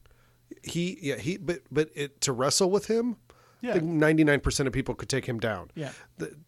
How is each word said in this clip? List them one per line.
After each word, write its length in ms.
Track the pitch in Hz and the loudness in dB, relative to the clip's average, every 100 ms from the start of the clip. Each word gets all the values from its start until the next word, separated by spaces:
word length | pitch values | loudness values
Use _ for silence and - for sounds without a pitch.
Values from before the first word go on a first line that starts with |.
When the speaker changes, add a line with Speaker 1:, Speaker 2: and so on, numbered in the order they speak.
| - _ _ _ - - | -20 _ _ _ -20 -16
Speaker 1:
He, 360 | - 165 175 - | -6 -2 -2 -4
yeah, 160 | 139 113 | -4 -4
he, 220 | 123 202 | -4 -6
but, 220 | 139 175 - | -4 -6 -4
but 160 | 131 156 | -2 -2
it, 260 | - 143 - | -2 -10 -4
to 100 | - | -2
wrestle 380 | 120 135 - 185 | 0 0 2 2
with 180 | 196 - | 2 0
him, 280 | 226 240 214 _ - _ _ | 0 0 -4 _ -20 _ _
Speaker 2:
Yeah. 80 | 247 | -2
Speaker 1:
I 20 | 196 | 0
think 60 | 160 | 2
ninety-nine 540 | 160 151 160 151 139 | 4 4 6 6 6
percent 260 | - - 135 | 2 0 0
of 80 | |
people 200 | 131 127 | 0 -4
could 140 | 117 104 | -4 -4
take 160 | 131 | -4
him 160 | 123 113 | -2 -4
down. 300 | 113 98 87 | -2 -4 -8
Speaker 2:
Yeah. 180 | - 135 - - - | -10 -10 -12 -18 -12
Speaker 1:
The, 180 | - 151 | -12 -12